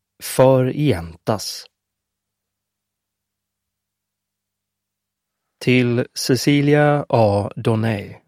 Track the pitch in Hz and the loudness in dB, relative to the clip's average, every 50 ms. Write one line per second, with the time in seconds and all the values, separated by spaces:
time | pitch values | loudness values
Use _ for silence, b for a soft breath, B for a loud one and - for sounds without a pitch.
0 | _ _ _ - - - - - 131 131 135 131 127 127 - - 147 147 107 87 | _ _ _ -18 -16 -4 0 2 4 4 4 2 0 -2 -2 -2 -2 -2 -2 -2
1 | 82 85 82 - - - 113 98 - - - - - _ _ _ _ _ _ _ | -4 -12 -16 -10 -6 -4 -4 -4 -6 -10 -14 -14 -16 _ _ _ _ _ _ _
2 | _ _ _ _ _ _ _ _ _ _ _ _ _ _ _ _ _ _ _ _ | _ _ _ _ _ _ _ _ _ _ _ _ _ _ _ _ _ _ _ _
3 | _ _ _ _ _ _ _ _ _ _ _ _ _ _ _ _ _ _ _ _ | _ _ _ _ _ _ _ _ _ _ _ _ _ _ _ _ _ _ _ _
4 | _ _ _ _ _ _ _ _ _ _ _ _ _ _ _ _ _ _ _ _ | _ _ _ _ _ _ _ _ _ _ _ _ _ _ _ _ _ _ _ _
5 | _ _ _ _ _ _ _ _ _ _ _ - - - 123 127 123 120 120 120 | _ _ _ _ _ _ _ _ _ _ _ -6 -2 0 2 2 2 2 0 -2
6 | 127 - - - - - 139 117 - - 143 143 143 143 147 147 147 147 147 147 | -4 -6 -8 -6 -2 -2 -2 0 2 2 2 2 2 2 2 4 4 2 2 0
7 | 143 - - 123 113 104 101 104 101 - - - 113 123 113 110 110 113 110 101 | -2 0 0 2 2 2 2 0 -2 -4 -6 -6 -2 -2 0 0 0 -2 -2 -4
8 | 98 95 - - _ | -8 -12 -16 -20 _